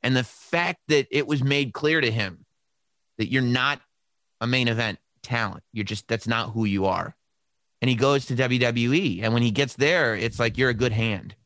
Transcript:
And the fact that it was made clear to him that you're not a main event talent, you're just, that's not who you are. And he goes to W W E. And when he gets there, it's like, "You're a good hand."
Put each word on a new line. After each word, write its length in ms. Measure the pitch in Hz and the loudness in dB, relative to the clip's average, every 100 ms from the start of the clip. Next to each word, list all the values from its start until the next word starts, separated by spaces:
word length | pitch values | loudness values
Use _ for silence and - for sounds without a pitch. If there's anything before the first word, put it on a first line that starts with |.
And 120 | 123 131 | 2 0
the 80 | |
fact 580 | 120 - - 170 175 180 _ | 0 -8 -4 -2 -2 -4 _
that 180 | 151 135 | 2 2
it 160 | 147 143 | -2 0
was 160 | 147 | 0
made 320 | 131 143 139 | 0 0 -2
clear 280 | - 147 160 | -2 0 2
to 100 | 127 | 0
him 340 | 110 98 87 _ _ _ _ _ _ _ _ | 0 -4 -6 _ _ _ _ _ _ _ _
that 140 | 113 | -2
you're 100 | 131 | 0
not 400 | 123 123 131 143 _ _ _ _ _ _ | 0 0 0 -2 _ _ _ _ _ _
a 40 | 117 | -2
main 220 | 127 120 | 0 2
event 320 | 113 113 87 _ _ | 0 -2 -4 _ _
talent, 400 | - 120 110 - _ | -6 -4 -4 -6 _
you're 120 | 113 101 | -8 -6
just, 220 | 107 - | -6 -4
that's 200 | 113 - | -6 -2
not 240 | 117 113 | -4 -2
who 140 | 110 107 | -2 0
you 200 | 98 95 | 0 0
are. 300 | 90 82 - _ _ _ _ _ _ | -2 -4 -12 _ _ _ _ _ _
And 60 | 131 | 0
he 80 | 120 | 2
goes 300 | 135 139 127 | 4 2 0
to 100 | 123 | -2
W 240 | 127 123 | 0 2
W 340 | 120 120 117 | 2 2 2
E. 280 | 147 185 87 | 2 0 -2
And 100 | 110 | 0
when 80 | 117 | 2
he 100 | 120 | 2
gets 240 | 101 139 - | 2 -2 2
there, 380 | 139 175 135 | 2 2 2
it's 240 | 107 113 - | 0 -4 0
like, 200 | 117 113 | -2 2
"You're 120 | 131 | 0
a 40 | |
good 180 | 117 123 | 2 0
hand." 440 | 110 113 101 - - | 0 -2 -4 -8 -20